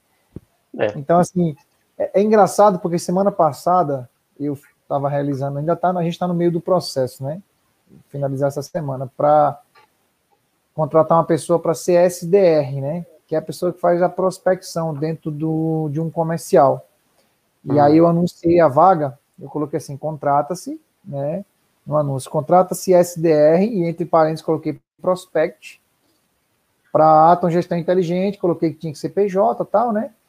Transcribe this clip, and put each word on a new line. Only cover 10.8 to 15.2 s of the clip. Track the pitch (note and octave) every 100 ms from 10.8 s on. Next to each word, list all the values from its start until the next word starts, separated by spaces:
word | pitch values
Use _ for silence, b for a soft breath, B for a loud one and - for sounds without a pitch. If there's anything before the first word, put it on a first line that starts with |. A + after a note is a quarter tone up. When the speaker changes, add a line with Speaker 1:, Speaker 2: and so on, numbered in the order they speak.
| D3 D#3+ D#3 E3
Speaker 2:
uma |
pessoa | D#3+ D#3+ - E3+
pra | E3+
ser | D#3 -
S | F3 F3+ F3+ E3+
D | G3
R, | F#3 D#3 C3+ C#3
né? | C#3 F3 E3+ _ _
Que |
é | D#3
a |
pessoa | F#3+ D3+ D3
que | E3+
faz | F3 F3
a | F3
prospecção | F3+ F#3 F3+ - F#3+ - E3+ E3
dentro | C#3+ D#3 D#3+